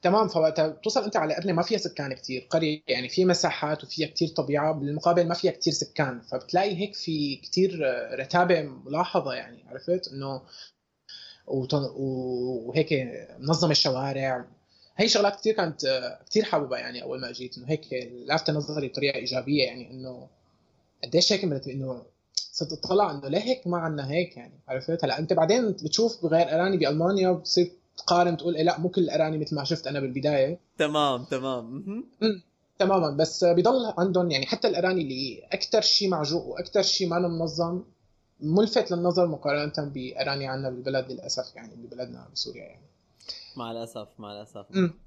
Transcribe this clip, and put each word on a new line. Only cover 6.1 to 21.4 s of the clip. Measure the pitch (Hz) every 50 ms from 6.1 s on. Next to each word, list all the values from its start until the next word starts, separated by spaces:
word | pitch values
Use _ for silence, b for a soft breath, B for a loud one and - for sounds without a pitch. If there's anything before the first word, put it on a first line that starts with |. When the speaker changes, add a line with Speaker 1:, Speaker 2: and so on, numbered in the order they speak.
| 123 120
Speaker 1:
فبتلاقي | - - - 131 - - - 175 196 208 196
هيك | 165 202 202 -
في | - - - 160 151 147 143 139
كتير، | - - - - 180 190 190 185 165 147
آه، | 131 123 120 117 120 127
رتابة | 127 135 135 - 175 175 175 180 160
ملاحظة | 151 147 131 127 127 131 143 160 175 - - 180 143 139 123
يعني، | 127 135 135 123 - _ -
عرفت؟ | 123 135 - - 175 185 - - 131
إنه | 135 139 135 135 131 B B B B B B B _ _ _ _ _ _ B B B B B B B B -
وت-، | - 135 127 127 147
و-، | 147 139 131 - - 135 135 131 131 127 127 127 123 123 127 127 120 113 120
وهيك | 127 156 151 - 160 135 127 120 120 - - - - -
منظم | 127 143 160 151 180 165
الشوارع. | 147 - - 151 131 127 135 139 135 135 135 135 131 123 120 - - _ _ b b b b b b -
هي | 202 226
شغلات | - 214 202 202 202
كتير | - - 220 220
كانت، | 220 180 165 151 - -
آه، | 135 135 127 123 123 - - -
كتير | _ - 208 214
حاببها | - - 156 143 127 127 120
يعني | 120 123 123 123 -
أول | 131 131 131
ما | 131 120
جيت، | 117 120 127 123 - -
إنه | 123 123
هيك | 156 156 - - - 127 120 117 120 123 120 -
لافتة | 147 160 - - 151
نظري | 151 143 131 151 151 139 131
بطريقة | - - 139 139 139
إيجابية | 131 113 123 127 127 120 131 147 147 131
يعني، | 120 120 127 120 117
إنه | 131 131 131 131 127 123 131 - _ _ _ _ _ _ _ _ _ _ _ _ _ _ -
قديش | 131 120 165 175 - 214
هيك | 190